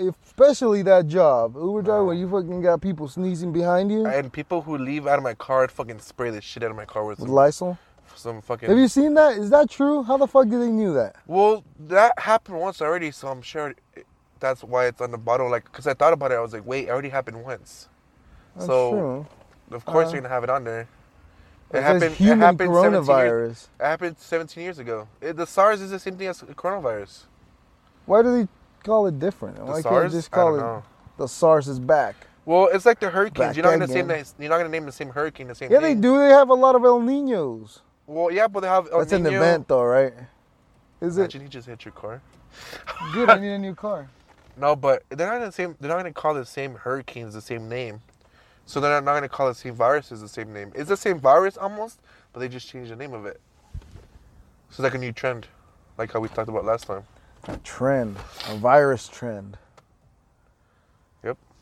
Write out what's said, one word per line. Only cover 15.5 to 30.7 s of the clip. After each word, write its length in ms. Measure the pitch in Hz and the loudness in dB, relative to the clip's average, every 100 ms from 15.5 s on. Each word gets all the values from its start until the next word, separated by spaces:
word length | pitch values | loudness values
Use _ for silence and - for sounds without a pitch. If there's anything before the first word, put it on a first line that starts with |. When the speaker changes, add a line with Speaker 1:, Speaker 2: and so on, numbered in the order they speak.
Speaker 2:
Like, 220 | 120 - | -4 -6
'cause 140 | - 139 | -8 -6
I 80 | |
thought 180 | 131 151 | 2 2
about 180 | 160 139 | 2 0
it, 20 | |
I 60 | 120 | -2
was 120 | 117 | -4
like, 140 | 110 104 | -10 -8
"Wait, 200 | 135 123 | -8 -4
it 20 | |
already 180 | 123 139 | -6 -6
happened 340 | 135 131 113 | -8 -8 -14
once." 460 | 123 123 - - - _ _ _ _ - _ | -14 -16 -16 -20 -20 _ _ _ _ -20 _
Speaker 1:
That's 120 | - 180 | -12 0
Speaker 2:
So, 240 | 127 123 | 0 2
Speaker 1:
true. 360 | 208 151 131 151 _ _ _ _ | 0 -4 -6 -12 _ _ _ _
Speaker 2:
of 120 | 117 - | -14 0
course 220 | 160 165 | 0 0
Speaker 1:
Uh, 40 | |
Speaker 2:
you're 80 | 151 | -4
gonna 80 | 127 | -6
have 100 | 127 | -6
it 60 | 120 | -2
on 140 | 135 | -4
there. 180 | 120 113 117 _ _ _ _ _ _ _ _ | -4 -10 -12 _ _ _ _ _ _ _ _
It 80 | 127 | -2
Speaker 1:
it 20 | |
says 40 | |
Speaker 2:
happened, 180 | 139 175 | 0 2
it 80 | 165 156 | 0 2
Speaker 1:
human 200 | 196 226 | 2 6
Speaker 2:
happened 340 | 175 175 180 | 4 4 2
seventeen 180 | 175 202 | 4 4
years, 140 | 196 139 | 2 2
Speaker 1:
coronavirus. 580 | 135 120 117 117 117 - _ | 4 4 0 -4 -8 -20 _
Speaker 2:
it 40 | |
happened 340 | 139 165 175 156 | -4 -4 -6 -10
seventeen 440 | - 165 160 - | -6 -6 -6 -12
years 160 | 175 160 | -14 -12
ago. 300 | 120 110 107 _ | -10 -10 -10 _
It, 160 | 151 160 | -12 -8
the 100 | 170 | -4
sars 340 | - 202 208 | 2 2 2
is 100 | 190 | -6
the 80 | 190 | -10
same 180 | 190 185 | -12 -10
thing 120 | 190 | -12
as 120 | 170 | -12
coronavirus. 840 | - 143 175 196 139 107 98 - _ _ _ _ _ _ _ _ - | -16 -10 -8 -4 -6 -6 -10 -18 _ _ _ _ _ _ _ _ 2
Speaker 1:
Why 160 | 202 | 4
do 140 | 240 247 | 4 2
they 60 | 208 _ _ _ | -2 _ _ _
call 220 | - 220 202 | -2 0 2
it 100 | 143 | -2
different? 380 | 175 - 98 98 | -6 -6 -14 -12
Speaker 2:
The 80 | |
Speaker 1:
Why 80 | 113 | -8
can't 100 | 156 | -6
Speaker 2:
sars? 300 | 147 123 170 | 0 2 2
Speaker 1:
they 60 | 165 | -2
just 140 | 160 | -2
Speaker 2:
I 40 | 185 | 2
don't 80 | 170 | 2
Speaker 1:
call 80 | 151 | 0
it 40 | |
Speaker 2:
know. 220 | 113 | -6